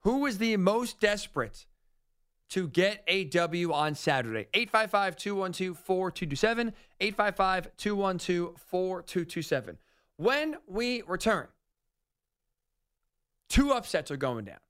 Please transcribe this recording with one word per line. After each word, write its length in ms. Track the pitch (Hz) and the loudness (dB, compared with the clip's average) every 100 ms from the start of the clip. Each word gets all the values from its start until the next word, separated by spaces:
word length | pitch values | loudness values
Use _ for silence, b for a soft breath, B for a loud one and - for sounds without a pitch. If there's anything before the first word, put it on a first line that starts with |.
Who 260 | 196 254 277 | 2 2 0
is 100 | 202 | 0
the 180 | 226 214 | 0 2
most 420 | 185 220 240 - | 2 2 -2 0
desperate 640 | 208 202 - - 113 - - _ _ _ _ _ _ _ _ | 0 0 -4 -4 -4 -6 -20 _ _ _ _ _ _ _ _
to 180 | - 175 | -4 -2
get 360 | 127 190 202 - | 2 2 2 0
a 160 | 190 | 0
W 500 | 175 175 170 170 175 | 2 2 2 0 0
on 220 | 147 151 147 | 0 0 0
Saturday? 520 | - 139 117 110 104 | 2 2 0 -4 -2
Eight 160 | 196 233 | -2 2
five 220 | 220 220 | 2 4
five, 240 | 208 196 175 | 2 0 -2
two 180 | 214 | -4
one 180 | 202 185 | -2 -4
two, 220 | 170 185 | -4 -6
four 380 | 170 - 185 185 | -6 -2 0 0
two 160 | 170 165 | -4 -6
two 80 | 139 | 2
seven. 380 | 214 233 233 b b b | 2 2 -2 b b b
Eight 160 | 196 208 | -4 2
five 200 | 208 196 | 0 2
five, 400 | 190 185 175 - | 2 2 -4 -4
two 200 | 214 208 | -2 0
one 240 | 196 185 | 0 -2
two, 340 | - 175 175 - - | -2 -2 -2 -8 -6
four 320 | 180 185 185 | -2 -2 -4
two 240 | - 180 165 | -4 -4 -4
two 160 | - | -6
seven. 380 | 156 139 104 82 _ _ _ _ | -2 -2 -2 -16 _ _ _ _
When 400 | 180 277 311 311 - | 0 2 0 -6 -8
we 340 | 190 240 247 196 | -4 -2 -2 -4
return, 400 | 180 220 196 - _ _ _ _ _ _ _ _ _ _ _ _ _ _ _ _ _ _ _ _ | -2 0 0 -2 _ _ _ _ _ _ _ _ _ _ _ _ _ _ _ _ _ _ _ _
two 220 | - 285 | 4 4
upsets 400 | 254 202 170 147 | 2 0 -4 -2
are 60 | 143 | -4
going 280 | 135 117 101 | -2 -4 -8
down. 140 | 78 _ | -14 _